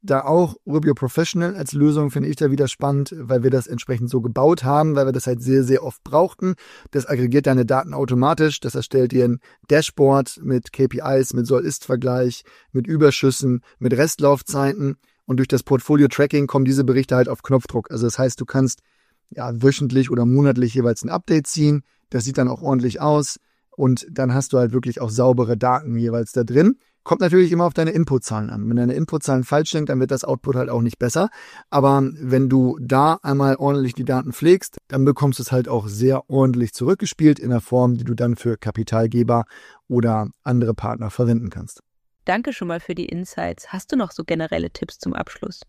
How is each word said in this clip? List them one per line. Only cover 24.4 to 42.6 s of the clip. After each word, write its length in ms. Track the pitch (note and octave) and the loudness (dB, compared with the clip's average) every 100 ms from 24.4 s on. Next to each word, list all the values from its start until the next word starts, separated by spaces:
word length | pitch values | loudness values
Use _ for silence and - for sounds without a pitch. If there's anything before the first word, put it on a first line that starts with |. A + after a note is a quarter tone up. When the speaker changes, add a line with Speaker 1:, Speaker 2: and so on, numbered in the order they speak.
| C3+ | 0
Speaker 1:
du 60 | C3 | 0
halt 120 | B2 | 2
wirklich 300 | B2 A#2+ A#2 | 0 -4 -6
auch 80 | A#2+ | -6
saubere 480 | G#2+ B2+ B2 A2+ A#2 | 2 2 4 2 0
Daten 400 | B2 B2+ D#3 A#2 | 0 0 -2 -2
jeweils 340 | A#2 A#2 A2+ | -2 -2 -2
da 120 | - | -4
drin. 340 | A#2 B2 F#3 C4 _ _ | 0 4 4 2 _ _
Kommt 180 | - E3 | -2 0
natürlich 300 | F3 F3+ F3+ | 4 4 4
immer 140 | E3+ F3 | 4 0
auf 80 | D3+ | 0
deine 160 | D#3+ | -2
Inputzahlen 580 | E3 D#3 C3 - A2 G#2+ | 0 0 0 -2 -6 -6
an. 180 | G#2+ G#2+ | -6 -2
Wenn 100 | A#2 | 0
deine 180 | A#2+ C3+ | 0 -2
Inputzahlen 480 | D#3+ D#3 - C3 | -4 -4 0 -2
falsch 260 | B2 D3 D#3 | 0 0 0
sind, 200 | D#3+ D3 | -4 -2
dann 100 | C3 | 0
wird 100 | C3+ | 0
das 140 | C3 | -2
Output 320 | - C3 - B2+ | -4 -4 -2 -2
halt 140 | B2+ | -2
auch 120 | A#2+ | 0
nicht 160 | A#2 - | -2 -2
besser. 320 | B2 D#3 G3+ - - - - | -2 0 -2 -4 -20 -20 -4
Aber 320 | C#3+ C#3 C3+ C3+ D3+ | 2 4 4 2 -4
wenn 300 | C3 C3 C3 | 0 2 4
du 300 | C3 B2+ - | 4 2 -2
da 380 | A#2+ C3 D3 D#3+ | -2 2 2 2
einmal 360 | - C#3 C#3 C3+ | -2 0 2 2
ordentlich 360 | C#3 C#3+ B2+ | 0 0 -2
die 120 | A#2+ B2+ | -4 -4
Daten 280 | C3 C3+ | -2 -4
pflegst, 440 | - D#3 F#3 - - _ | 0 4 4 2 -18 _
dann 180 | C3+ C3+ | 0 2
bekommst 320 | C3+ C#3+ B2+ | 2 0 -2
du 60 | |
es 80 | A#2+ | -2
halt 160 | B2+ B2 | -2 0
auch 200 | A#2+ G#2 | -4 -4
sehr 400 | G#2 B2+ C3+ - | 0 0 0 -2
ordentlich 420 | C3 C3 B2 A#2 | 2 2 2 -2
zurückgespielt 640 | - B2+ G3 G#3 - D3+ C#3+ | -2 -2 -2 -4 4 4 4
in 140 | - | 0
der 100 | A#2+ | -2
Form, 340 | - B2 B2 A#2+ | 0 2 2 0
die 100 | B2 | -4
du 100 | A#2 | -2
dann 200 | A#2+ A#2 | -2 -2
für 220 | A#2+ A2 | -4 -4
Kapitalgeber 880 | - - A2 A2+ A2+ A#2+ A#2 A#2 A#2 - - - _ | -6 -6 -2 0 0 0 2 0 -2 -12 -20 -20 _
oder 420 | B2 A#2 A2 G#2+ - | 0 2 0 -4 -8
andere 300 | - B2 A#2 | -2 0 0
Partner 380 | A2 G#2+ A2+ A2+ | -2 -6 -6 -8
verwenden 400 | - A#2+ A#2 A2+ | -2 0 0 -2
kannst. 300 | - - - _ _ _ _ | -12 -16 -18 _ _ _ _
Speaker 2:
Danke 300 | - G3 A#3+ | -4 -4 -4
schon 160 | B3+ | -8